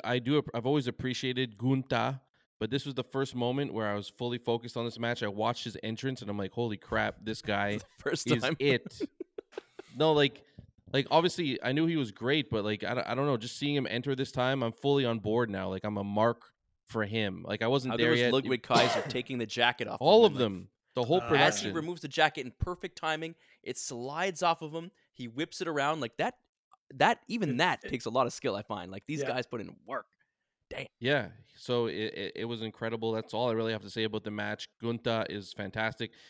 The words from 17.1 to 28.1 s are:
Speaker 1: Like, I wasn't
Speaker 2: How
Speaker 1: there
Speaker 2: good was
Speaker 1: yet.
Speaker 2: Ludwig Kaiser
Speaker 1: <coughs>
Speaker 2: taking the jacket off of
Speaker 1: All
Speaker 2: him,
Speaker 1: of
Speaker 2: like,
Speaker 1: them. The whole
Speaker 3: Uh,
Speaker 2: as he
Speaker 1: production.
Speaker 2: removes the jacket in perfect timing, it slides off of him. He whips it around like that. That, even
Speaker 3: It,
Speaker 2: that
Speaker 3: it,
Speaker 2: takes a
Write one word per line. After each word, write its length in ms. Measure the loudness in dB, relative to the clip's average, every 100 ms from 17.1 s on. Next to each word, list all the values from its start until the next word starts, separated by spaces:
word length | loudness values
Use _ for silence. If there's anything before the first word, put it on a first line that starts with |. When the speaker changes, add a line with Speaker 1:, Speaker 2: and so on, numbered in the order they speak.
| 0 -2 -4 -6
Speaker 1:
Like, 140 | -2
I 60 | 2
wasn't 260 | 2 0
Speaker 2:
How 40 | 2
Speaker 1:
there 80 | 4
Speaker 2:
good 40 |
was 80 | 4
Speaker 1:
yet. 120 | 4
Speaker 2:
Ludwig 300 | 2 2 -2
Kaiser 400 | 4 6 6 2
Speaker 1:
<coughs> 60 | -2
Speaker 2:
taking 260 | -4 -4 -6
the 80 |
jacket 440 | -4 2 2 2 -4
off 80 | 2
of 40 |
Speaker 1:
All 240 | 8 10
Speaker 2:
him, 80 | 8
Speaker 1:
of 0 |
Speaker 2:
like, 60 | 6
Speaker 1:
them. 300 | 0 0 -10 _ _
The 80 | -4
whole 160 | 2 2
Speaker 3:
Uh, 40 | 4
Speaker 2:
as 260 | 6 6 4
he 60 | -2
Speaker 1:
production. 80 |
Speaker 2:
removes 260 | -4 -6 -8
the 80 | -4
jacket 380 | 2 2 2 -10
in 60 | -6
perfect 380 | -6 -6 -10 -6
timing, 380 | -4 -4 -6 -10 _ _
it 140 | -10 -8
slides 680 | -8 -8 -6 -2 -4 2
off 200 | 2 2
of 100 | -4
him. 180 | -8 -10 -16 _
He 160 | -10 -8
whips 320 | -4 -6 -4
it 80 | -4
around 320 | 0 0 0
like 160 | -4 -2
that. 200 | -4 -4 _ _ _ _ -12
That, 260 | 4 4 4 -2
even 220 | -2 0
Speaker 3:
It, 60 | 2
Speaker 2:
that 260 | 2 0
Speaker 3:
it, 60 | -4
Speaker 2:
takes 160 | -6
a 40 | 0